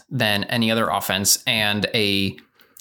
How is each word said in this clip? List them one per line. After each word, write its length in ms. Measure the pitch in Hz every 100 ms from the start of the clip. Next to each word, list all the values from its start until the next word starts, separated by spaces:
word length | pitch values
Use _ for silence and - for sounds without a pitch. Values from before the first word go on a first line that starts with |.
| -
than 360 | 127 110 101
any 260 | 98 123 113
other 180 | 113 101
offense 540 | 98 - 95 98 - -
and 400 | 113 104 104 95
a, 460 | 120 104 98 98 - - _ - -